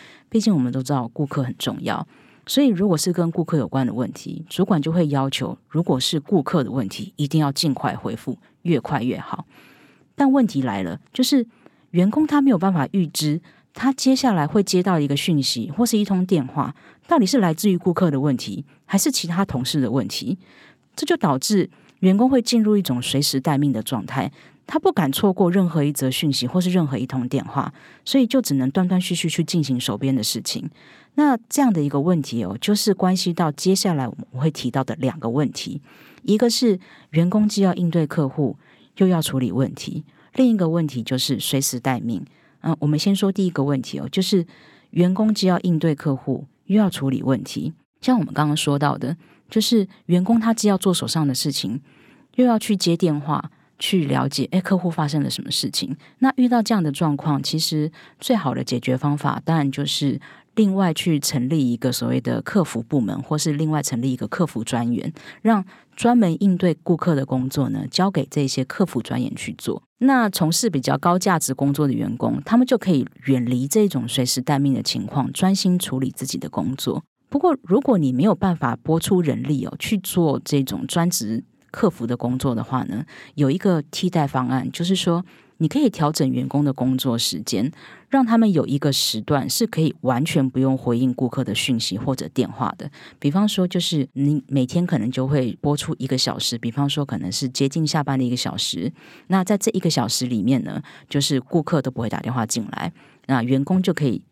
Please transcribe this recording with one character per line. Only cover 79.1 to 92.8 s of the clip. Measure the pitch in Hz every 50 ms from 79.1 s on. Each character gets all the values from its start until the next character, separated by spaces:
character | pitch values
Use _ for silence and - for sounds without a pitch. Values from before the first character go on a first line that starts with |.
| 196 180
人 | 170 143 120 110
力 | 127 143 151 131 -
哦， | - -
去 | - - - 226 190
做 | - - - 180 170 151 135 - -
这 | - 151 139
种 | 131 - - - -
专 | 139 - 170 165 180
职 | 180 - 113 104 110 120 - _ _ _ _ -
客 | - - - 180
服 | - - 120
的 | 113 120
工 | 120 - 120 127 131
作 | - 139 120
的 | 113
话 | 113 - 135 127 -
呢， | - 90 113 160 - - - - - -
有 | 147 147 135
一 | 143 185
个 | - 202 175 156
替 | 143 - - - 185 180
代 | - 170 147
方 | 139 - 131 127
案， | 120 127 127 - 131
就 | - - 170
是 | 175 190
说 | 180 - 180 170 175 185 - - - _ _ _
你 | - 160
可 | 151 - 277
以 | 302 220
调 | - - 156 147
整 | 151 - 151 131
员 | 127 123 131
工 | 131 - 143 147
的 | 139
工 | 127 - 123 131 131
作 | 127 131 135 117 117
时 | - - - 76
间， | - - - 92 113 147 - - - - - - _ -
让 | 262 269 254
他 | 220 226 226
们 | 226 208
有 | 180 147 -
一 | - 135 135
个 | - 143
时 | 135 - - - - 110
段 | 104 - 151 139 - -
是 | - - 117
可 | 113 - 160
以 | 160 147 - -
完 | - 127 127 120 -
全 | - - 156 135 131
不 | - 131
用 | 135 135 135 131
回 | - 127 117
应 | 120 131 127
顾 | 123 - 135 120
客 | - 139
的 | 123 107
讯 | 101 - - - 127 113
息 | - - 92 110
或 | 127 139 131
者 | - - -
电 | - - 139 -
话 | - - 127 - -
的。 | -